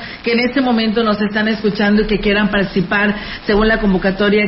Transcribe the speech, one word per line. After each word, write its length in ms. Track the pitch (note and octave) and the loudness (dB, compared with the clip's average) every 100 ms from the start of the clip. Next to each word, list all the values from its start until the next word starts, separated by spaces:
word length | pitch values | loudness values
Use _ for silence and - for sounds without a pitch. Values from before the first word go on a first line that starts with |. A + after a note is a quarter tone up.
| - - | -8 -8
que 80 | A#3 | -2
en 80 | A#3 | 0
este 220 | B3 C4 | 0 0
momento 420 | B3+ A3+ A3 G#3+ | 0 2 0 0
nos 180 | A3 G#3 | 0 0
están 280 | G#3 G#3+ G#3+ | -2 0 -2
escuchando 540 | G#3+ G#3+ - G3+ G#3 | 0 -2 0 2 2
y 20 | G#3 | 2
que 120 | G3 | 0
quieran 280 | G#3 G3+ G#3 | 0 0 0
participar 680 | G3+ F#3+ G3+ F3 G#3 G3+ G3+ - - - | 0 0 -2 -2 0 0 -2 -8 -8 -2
según 220 | G#3 A3 | 2 2
la 120 | A3 | 2
convocatoria 680 | G#3 F#3 G3 F#3+ G#3 G#3 | 0 0 0 0 2 2